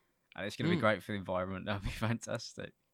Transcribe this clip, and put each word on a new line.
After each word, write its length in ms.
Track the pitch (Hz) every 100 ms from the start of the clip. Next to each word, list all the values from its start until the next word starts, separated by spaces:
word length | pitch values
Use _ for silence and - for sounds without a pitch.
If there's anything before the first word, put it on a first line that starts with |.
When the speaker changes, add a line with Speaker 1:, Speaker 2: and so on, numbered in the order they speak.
| _ _ _ -
Speaker 1:
And 100 | 98
it's 100 | -
gonna 140 | 147
be 60 | 170
Speaker 2:
Mm. 40 |
Speaker 1:
great 200 | 110 98
for 80 | -
the 40 | 101
environment. 460 | 90 92 92 95 -
<laughs> 20 |
That'll 140 | 101
be 60 | 113
fantastic. 840 | - 110 117 - 110 - - 101 _ _